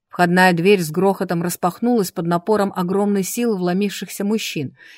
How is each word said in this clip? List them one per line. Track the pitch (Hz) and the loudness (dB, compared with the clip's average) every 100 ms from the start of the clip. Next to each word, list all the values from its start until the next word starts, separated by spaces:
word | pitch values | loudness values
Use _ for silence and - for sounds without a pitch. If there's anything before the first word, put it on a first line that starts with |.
| _ | _
Входная | - 175 180 185 | 0 2 6 4
дверь | 170 180 202 | 4 4 2
с | 156 | 2
грохотом | 160 196 196 180 170 | 0 0 0 -2 -4
распахнулась | 175 - 180 - 233 240 180 | -4 -4 -4 -2 0 0 0
под | - 170 | -4 -2
напором | 175 175 214 196 190 | -2 0 0 0 -2
огромной | 180 190 208 196 | -2 0 0 0
силы | 185 - 240 196 | -2 -2 -2 0
вломившихся | 180 185 202 - 190 - 202 | 0 0 -2 -4 -10 -6 -2
мужчин. | 220 - 170 135 - - | -2 -4 -6 -8 -10 -20